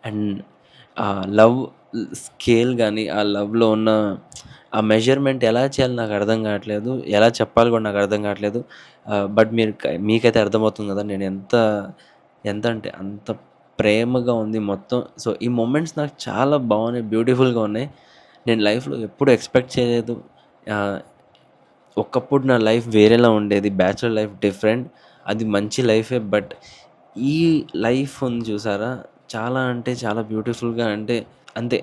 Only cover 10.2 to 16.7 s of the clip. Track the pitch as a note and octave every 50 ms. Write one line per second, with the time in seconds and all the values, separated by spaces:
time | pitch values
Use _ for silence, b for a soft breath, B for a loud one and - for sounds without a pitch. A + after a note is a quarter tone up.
10.2 | A2 A#2+ A2+ A#2 G#2+ G2+ G#2 G#2+ A2 G#2+ G#2 - G#2+ G2+ G2 G2+ G#2 G#2 G2+ F#2+
11.2 | G2 F#2+ F#2+ G2 F#2+ - - A#2+ A2+ G#2+ G#2+ G#2 G2 G2 - b b b b b
12.2 | b _ _ _ _ G#2 G2+ G#2+ G#2+ A#2+ A2+ A2 - - - - F#2+ G2 G#2 G2+
13.2 | _ - A2 - _ _ _ _ _ _ _ - C3+ G#2+ G#2 A2 A#2 A#2+ B2+ B2+
14.2 | A#2+ B2 A#2+ A2+ A2 G#2+ A2 A2 G#2+ G2+ G2+ G2 - _ B2+ B2 - - _ -
15.2 | - A#2 G#2+ - - A#2+ B2 A#2+ A2+ A#2 C3+ D3+ E3+ D#3 - D#3+ D3 C#3+ - _
16.2 | - - G2 G#2 C3 C#3 D3+ C#3+ B2+ A2+